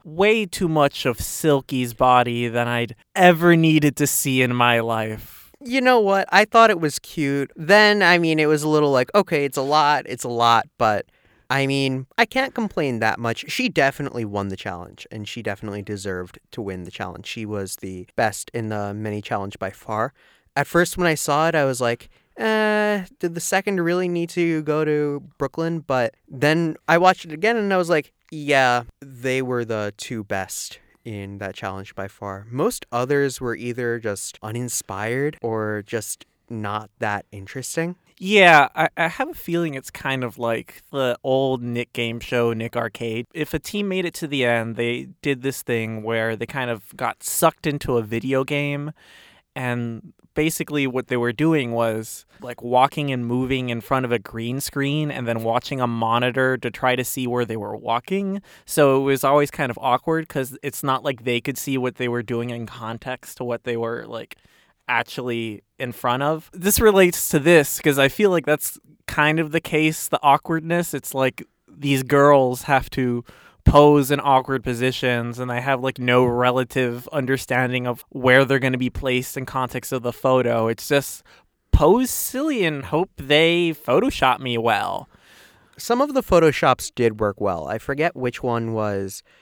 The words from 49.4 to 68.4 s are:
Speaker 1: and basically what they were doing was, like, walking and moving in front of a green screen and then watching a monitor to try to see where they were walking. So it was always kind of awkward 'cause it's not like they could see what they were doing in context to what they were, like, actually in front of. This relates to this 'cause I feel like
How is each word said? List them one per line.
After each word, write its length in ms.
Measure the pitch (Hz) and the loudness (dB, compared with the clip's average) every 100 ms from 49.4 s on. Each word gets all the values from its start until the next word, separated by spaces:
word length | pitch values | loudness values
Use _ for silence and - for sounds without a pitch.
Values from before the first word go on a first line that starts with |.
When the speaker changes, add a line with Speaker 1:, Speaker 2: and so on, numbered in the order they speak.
| _ | _
Speaker 1:
and 600 | 135 123 120 120 113 - _ _ | -8 -6 -4 -6 -10 -16 _ _
basically 520 | - 156 - 147 147 135 | -2 -2 -2 -4 -2 0
what 220 | 127 - | -2 -2
they 80 | 123 | -2
were 160 | 120 | -2
doing 400 | 113 160 156 120 | 0 2 2 0
was, 540 | 117 113 110 113 - - - | 0 0 -2 -8 -14 -20 -18
like, 200 | 123 117 | -16 -10
walking 480 | 120 123 139 156 143 | 0 2 2 0 -4
and 160 | 127 120 | -4 -2
moving 440 | 123 127 135 123 | -2 -2 -2 -4
in 100 | 117 | -6
front 240 | - 131 | -2 -2
of 80 | 123 | 0
a 60 | 117 | -4
green 420 | - 113 117 135 | -4 -8 -6 -6
screen 500 | - 143 139 151 151 | -6 -4 -2 -2 -2
and 160 | 127 117 | -4 -4
then 160 | 113 | -2
watching 380 | 113 120 - 135 | 0 -2 -2 -4
a 60 | 120 | -4
monitor 720 | 113 113 120 127 127 131 127 | -2 0 0 0 0 0 0
to 120 | 120 | -6
try 240 | - 127 | -2 0
to 80 | 127 | 0
see 240 | 120 135 123 | -4 -6 -4
where 200 | 123 117 | -2 -2
they 100 | 113 | -6
were 180 | 104 | -8
walking. 680 | 110 113 120 - 196 196 196 - - - | -8 -4 -4 -4 -6 -4 -8 -12 -20 -2
So 340 | 160 143 135 | 4 6 6
it 40 | |
was 200 | 139 135 | 2 2
always 260 | 139 147 147 | 4 4 2
kind 200 | - 131 | -2 -6
of 80 | 110 | -2
awkward 480 | 127 127 165 160 156 | 0 0 0 -4 -4
'cause 280 | 135 127 131 | -6 -6 -8
it's 200 | 143 - | -10 -6
not 200 | 143 131 | -2 -2
like 220 | 143 117 | -2 -4
they 160 | 123 120 | -2 -2
could 160 | 143 127 | -2 -6
see 220 | 143 131 | -4 -2
what 180 | 127 - | -2 -4
they 120 | 123 | -4
were 140 | 120 | -4
doing 280 | 110 117 120 | -4 -4 -4
in 160 | 120 107 | -8 -10
context 720 | 117 110 113 127 127 - - | -10 -10 -10 -10 -12 -12 -10
to 60 | |
what 200 | 123 117 | -8 -6
they 140 | 123 117 | -4 -4
were, 260 | 117 117 110 | -4 -6 -10
like, 300 | 113 - - _ _ _ _ - | -12 -14 -20 _ _ _ _ -2
actually 720 | 120 - - 123 117 113 104 _ - | -2 -2 -6 -4 -4 -6 -10 _ -10
in 140 | 123 | -10
front 300 | - 123 127 | -4 -2 0
of. 280 | 147 160 - | 0 -4 -8
This 280 | 180 190 247 | -4 0 4
relates 480 | 220 196 180 - - | 6 6 6 2 -2
to 80 | 156 | 2
this 420 | 147 165 139 - | 6 6 6 0
'cause 180 | 151 139 | 0 4
I 100 | 135 | 2
feel 220 | - 202 | 4 2
like 160 | 170 | 2